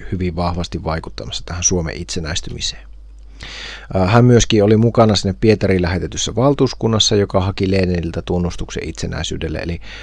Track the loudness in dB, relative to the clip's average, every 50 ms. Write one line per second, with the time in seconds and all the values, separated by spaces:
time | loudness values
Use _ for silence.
0 | -8 -8 -6 -4 -4 -4 -2 -2 -2 -2 -2 -4 -6 -6 -6 -6 -6 -4 -6 -6
1 | -6 -10 -12 -12 -12 -10 -10 -10 -10 -8 -6 -2 0 0 0 0 -2 -2 -6 -8
2 | -8 -8 -8 -6 -6 -6 -6 -6 -6 -8 -8 -8 -8 -8 -8 -10 -14 -18 -18 -18
3 | -20 -20 -20 -20 -20 -20 -20 -18 -16 -16 -14 -14 -14 -14 -16 -16 -10 -4 -2 0
4 | 2 4 6 6 8 8 8 6 6 4 4 4 6 6 6 6 4 4 4 4
5 | 4 4 4 2 0 -2 -2 2 4 4 4 4 4 2 2 2 2 0 -2 -2
6 | -4 -4 -6 -6 -6 -4 -2 0 2 2 2 2 2 0 0 0 -2 0 2 2
7 | 2 4 4 2 2 2 0 0 0 0 -2 0 0 0 2 2 2 2 0 0
8 | -2 -4 -6 -6 -4 -2 -2 0 0 -2 -2 -4 -6 -6 -6 -8 -8 -8 -8 -6
9 | -6 -6 -6 -6 -6 -6 -6 -6 -6 -6 -6 -6 -6 -6 -8 -8 -10 -12 -16 -16